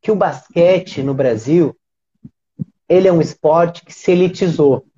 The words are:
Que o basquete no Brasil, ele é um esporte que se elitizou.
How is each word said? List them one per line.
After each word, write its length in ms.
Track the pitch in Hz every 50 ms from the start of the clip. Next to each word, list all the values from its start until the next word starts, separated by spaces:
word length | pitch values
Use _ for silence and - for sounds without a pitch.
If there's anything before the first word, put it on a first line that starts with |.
Que 100 | _ -
o 60 | 214
basquete 840 | 190 202 170 139 - _ _ _ 170 170 175 190 175 180 - - 143
no 120 | 135 139 139
Brasil, 640 | 131 139 127 113 107 107 131 156 180 165 127 - _ _ _ _ _ _ _ _ _ _ - _ _ _ _ _ _ - _ _ _ _ _
ele 200 | 175 185 190 190
é 40 |
um 80 | 175 165
esporte 640 | 151 - - _ - 156 156 170 170 165 170 - _
que 80 | _
se 180 | - - - -
elitizou. 760 | 180 180 185 180 180 - 196 180 160 170 151 143 131 113 - _ _